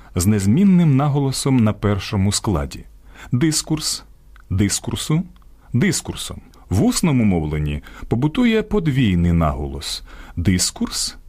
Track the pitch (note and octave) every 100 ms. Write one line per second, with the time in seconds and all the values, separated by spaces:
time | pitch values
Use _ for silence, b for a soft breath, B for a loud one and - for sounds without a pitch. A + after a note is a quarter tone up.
0 | B F2+ F#2 G#2+ F#2+ C3+ G3+ F3+ E3 C3
1 | D3 C#3+ C3+ B2+ C#3+ C3 G#2+ G2 G#2 G2
2 | - G#2 G2 - A#2 E2 C#2 - - -
3 | B B B B2 D#3+ D3+ - D#3 - -
4 | - - - - - F#2 G2+ - - -
5 | - D#3 - - - - b A#2+ F#3 -
6 | - - - - - b b F#2 G#3+ -
7 | F3 C3 G#2+ F2 D2+ D2+ D2 D2 B B
8 | B A#2+ D3+ G3 B3 A3 G#3+ G#3 D#3+ C3
9 | A2+ F2+ E2+ E2+ D#2 C2+ C#2+ C#2 - -
10 | - B B - F2 F2+ - - A#3+ -
11 | - -